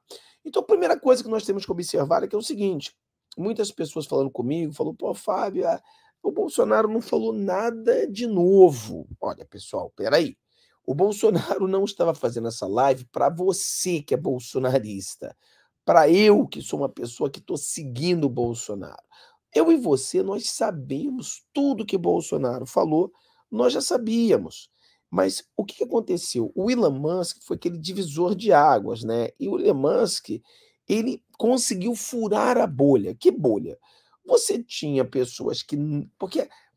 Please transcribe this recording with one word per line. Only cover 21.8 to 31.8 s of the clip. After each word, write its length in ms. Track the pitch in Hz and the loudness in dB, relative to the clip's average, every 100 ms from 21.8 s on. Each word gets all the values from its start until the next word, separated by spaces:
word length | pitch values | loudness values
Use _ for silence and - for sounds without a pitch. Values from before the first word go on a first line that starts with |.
| 202 | -2
que 120 | 190 | -2
Bolsonaro 680 | 170 175 - 156 127 123 131 | 2 0 0 -2 -2 -4 -2
falou, 440 | 190 165 156 185 _ _ _ - | 0 2 2 0 _ _ _ -8
nós 220 | 220 247 | 0 2
já 80 | 294 | 2
sabíamos. 880 | - 247 220 233 233 120 87 - - _ _ _ - | 0 -2 0 2 4 2 0 -14 -20 _ _ _ -6
Mas 320 | 175 - - - - | 0 0 0 -10 -8
o 80 | |
que 140 | 202 - | -6 -4
que 60 | 247 | -2
aconteceu? 640 | 233 180 170 - 123 110 | -2 -2 -4 -4 -4 -4
O 160 | - 208 | -2 -2
Elon 220 | 247 175 | 2 2
Musk 500 | 135 151 180 175 - - | 0 -2 -2 -4 -8 -10
foi 100 | 180 | -6
aquele 220 | 175 170 | -6 -6
divisor 580 | 156 196 170 147 175 185 | -8 -6 -6 -2 -2 0
de 160 | 220 | 4
águas, 540 | 151 147 117 104 110 113 | 6 8 4 0 -6 -4
né? 240 | 117 117 - | -2 -2 -6
E 80 | 202 | -4
o 100 | - | 0
Elon 160 | - | 2
Musk, 580 | 139 143 190 214 - - 113 _ _ _ _ - | 2 2 2 0 -4 -8 -12 _ _ _ _ -4
ele 380 | 214 240 - _ - | -2 -2 -6 _ -2
conseguiu 580 | 226 254 - 190 | 0 2 0 -4